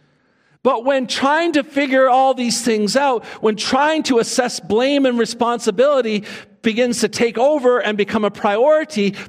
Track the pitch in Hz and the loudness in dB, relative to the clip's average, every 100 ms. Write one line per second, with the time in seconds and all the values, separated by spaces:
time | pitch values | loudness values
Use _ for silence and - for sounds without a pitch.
0 | _ _ _ _ _ _ 247 240 247 269 | _ _ _ _ _ _ -2 0 0 0
1 | 254 - 269 302 339 294 294 277 285 262 | -2 -2 0 2 2 0 -2 -2 0 2
2 | 254 254 269 254 240 - 247 214 208 233 | 4 4 2 0 -2 -4 -2 0 0 0
3 | 285 233 - - 220 208 - 262 294 311 | 0 -2 -6 -4 -2 -2 -2 0 2 0
4 | - 240 - - 247 - - 214 269 285 | 0 0 0 -2 -4 -4 -2 0 2 2
5 | 254 240 220 233 233 240 226 196 277 269 | 2 0 -2 0 -2 -2 -2 0 2 2
6 | 233 208 208 - - _ 226 214 247 233 | 0 -2 -6 -16 -20 _ -4 0 0 0
7 | 208 - 233 226 269 302 247 247 208 208 | -4 0 -2 2 2 2 2 2 0 -2
8 | 202 220 202 202 214 208 285 311 311 214 | -2 0 -2 -2 -2 2 4 2 0 -2
9 | 202 196 | -2 -4